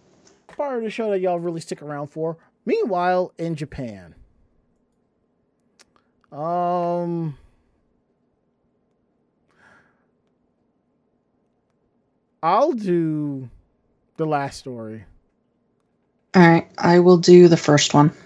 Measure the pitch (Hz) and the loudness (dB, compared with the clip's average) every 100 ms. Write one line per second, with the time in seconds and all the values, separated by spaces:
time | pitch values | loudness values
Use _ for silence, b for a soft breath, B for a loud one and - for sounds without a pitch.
0 | _ _ _ _ _ - 285 247 220 202 | _ _ _ _ _ -10 -8 -6 -8 -6
1 | 220 196 185 175 170 165 - 180 147 147 | -4 -4 -4 -4 -6 -10 -10 -14 -12 -12
2 | 147 160 160 165 _ _ - 440 330 180 | -12 -8 -8 -10 _ _ -6 -4 -4 -2
3 | 180 185 185 - 165 156 151 - 123 98 | -2 -2 -4 -8 -10 -8 -12 -12 -14 -14
4 | 87 - _ _ _ _ _ _ _ _ | -20 -20 _ _ _ _ _ _ _ _
5 | _ _ _ _ _ _ _ _ _ _ | _ _ _ _ _ _ _ _ _ _
6 | _ _ _ 139 160 175 175 175 175 175 | _ _ _ -12 -8 -4 -4 -4 -4 -6
7 | 175 170 165 135 _ _ _ _ _ _ | -6 -6 -8 -12 _ _ _ _ _ _
8 | _ _ _ _ _ _ _ _ _ _ | _ _ _ _ _ _ _ _ _ _
9 | _ _ _ _ _ _ _ _ _ _ | _ _ _ _ _ _ _ _ _ _
10 | _ _ _ _ _ _ _ _ _ _ | _ _ _ _ _ _ _ _ _ _
11 | _ _ _ _ _ _ _ _ _ _ | _ _ _ _ _ _ _ _ _ _
12 | _ _ _ _ - 202 302 247 202 175 | _ _ _ _ -2 0 0 -2 -4 -2
13 | 160 151 147 139 123 - _ _ _ _ | -2 -4 -8 -10 -14 -20 _ _ _ _
14 | _ - 156 147 139 - 135 120 110 110 | _ -10 -4 -4 -6 -12 -16 -14 -14 -16
15 | 98 _ _ _ _ _ _ _ _ _ | -20 _ _ _ _ _ _ _ _ _
16 | _ _ _ 185 170 165 - - 175 175 | _ _ _ 4 6 4 0 -4 2 4
17 | 175 175 175 180 175 165 - 147 - 147 | 6 4 8 8 8 6 2 2 2 2
18 | 151 - | 2 0